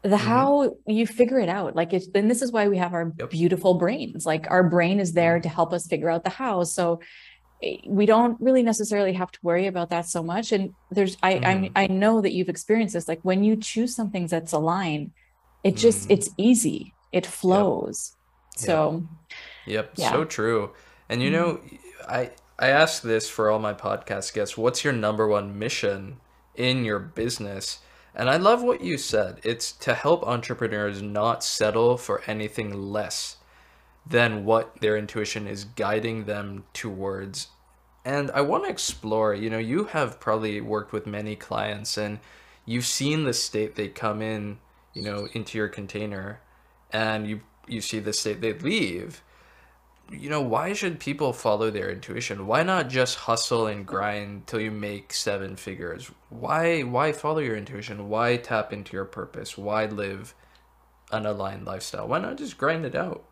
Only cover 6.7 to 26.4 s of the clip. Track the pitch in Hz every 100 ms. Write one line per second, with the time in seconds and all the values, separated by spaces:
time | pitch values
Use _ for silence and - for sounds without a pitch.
6.7 | - 175 170 - - - - _ _ -
7.7 | - - 202 208 220 240 233 240 262 233
8.7 | 220 208 202 196 185 180 - 175 170 196
9.7 | 180 170 170 170 175 165 180 226 202 190
10.7 | - _ 185 190 185 185 185 180 190 190
11.7 | - 190 185 208 226 196 170 180 170 -
12.7 | 220 214 170 165 170 180 190 208 220 214
13.7 | 226 247 240 208 190 170 170 165 160 160
14.7 | 180 180 151 - _ _ _ _ _ 190
15.7 | 190 226 208 - 202 - - 208 254 -
16.7 | - - _ _ 180 180 - 185 190 202
17.7 | 113 - - - _ _ _ _ - 127
18.7 | 160 151 160 160 - _ - - - -
19.7 | 107 107 - 117 127 160 - 110 113 101
20.7 | - - - _ 117 131 160 170 156 -
21.7 | - - - - 123 123 - _ - 131
22.7 | 139 160 - 117 110 - - 110 107 107
23.7 | 101 101 104 - 98 - 104 101 - 113
24.7 | 127 147 123 107 107 110 104 101 101 113
25.7 | - 104 98 98 131 _ _